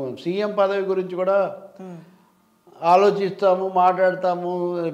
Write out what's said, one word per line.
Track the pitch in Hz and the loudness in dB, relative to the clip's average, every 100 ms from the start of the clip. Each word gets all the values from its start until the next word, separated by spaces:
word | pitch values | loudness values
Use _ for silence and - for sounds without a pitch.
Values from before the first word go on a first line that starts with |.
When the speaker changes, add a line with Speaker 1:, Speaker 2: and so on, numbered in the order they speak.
| 131 - | -10 -8
Speaker 1:
సీఎం | 170 185 208 202 | -6 -4 -2 0
పదవి | 196 196 | 0 0
గురించి | 190 185 180 175 | -2 -4 -4 -4
కూడా | 185 202 180 - - - | 0 0 0 -6 -16 -20
Speaker 2:
మ్మ్. | 190 175 - _ _ _ _ _ _ - | -18 -18 -20 _ _ _ _ _ _ -6
Speaker 1:
ఆలోచిస్తాము, | 165 180 202 185 196 185 196 185 190 185 | 4 6 6 2 -2 0 2 2 0 2
మాట్లాడతాము, | 180 180 185 180 185 175 175 180 175 175 170 | 2 4 2 0 -2 -2 -4 -4 -4 -4 -6